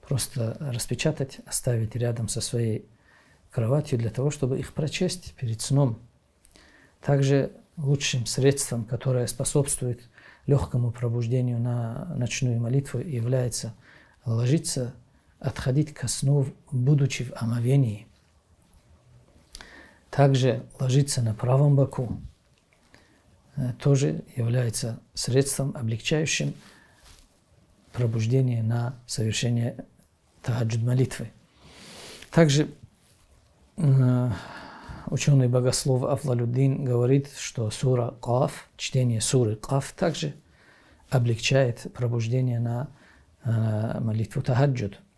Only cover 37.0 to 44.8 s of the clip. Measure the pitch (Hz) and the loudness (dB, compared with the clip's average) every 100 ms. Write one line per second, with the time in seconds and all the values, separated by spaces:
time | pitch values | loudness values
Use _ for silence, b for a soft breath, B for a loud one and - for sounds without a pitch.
37 | 123 139 139 - - - 110 - 131 127 | 4 4 2 -8 -10 -4 -4 0 0 2
38 | 120 127 - 120 156 - - _ - 135 | 0 -6 -2 2 2 -2 -18 _ -4 0
39 | 127 113 - 135 117 107 - 139 139 - | 0 0 0 2 2 0 -2 -2 -2 -2
40 | 185 - 151 139 b b b b b b | -2 -2 -6 -8 b b b b b b
41 | _ 139 117 113 - 135 131 120 - - | _ 0 2 0 2 2 2 0 -8 -4
42 | 123 120 113 127 127 117 117 120 139 B | -2 -2 -2 0 0 -2 -2 -4 -8 B
43 | B B B _ - 113 110 107 110 - | B B B _ -2 0 0 0 -2 -4
44 | 117 110 113 - 135 120 143 123 | -2 -2 -2 -4 0 2 2 2